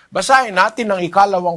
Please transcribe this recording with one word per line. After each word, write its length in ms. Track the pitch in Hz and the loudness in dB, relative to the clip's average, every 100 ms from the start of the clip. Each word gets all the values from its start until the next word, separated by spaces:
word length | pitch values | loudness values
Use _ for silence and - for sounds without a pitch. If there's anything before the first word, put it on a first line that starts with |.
| _ | _
Basahin 480 | 185 190 269 240 185 | -8 2 2 2 0
natin 320 | 208 226 220 | 0 0 -4
ang 80 | 190 | -2
ikalawang 560 | 170 190 202 190 180 | -2 2 2 2 -2